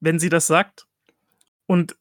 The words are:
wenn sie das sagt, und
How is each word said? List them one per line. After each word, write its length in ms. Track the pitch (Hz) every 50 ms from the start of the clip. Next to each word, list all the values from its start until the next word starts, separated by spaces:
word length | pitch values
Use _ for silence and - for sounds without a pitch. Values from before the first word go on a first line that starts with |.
wenn 180 | 151 160 165 165
sie 100 | 160 180
das 200 | 165 170 - -
sagt, 400 | 160 175 202 - _ - - _ _ _ _ _ _ _ _ _ _ _ _ _ _ _ _
und 300 | - 185 175 165 170 - _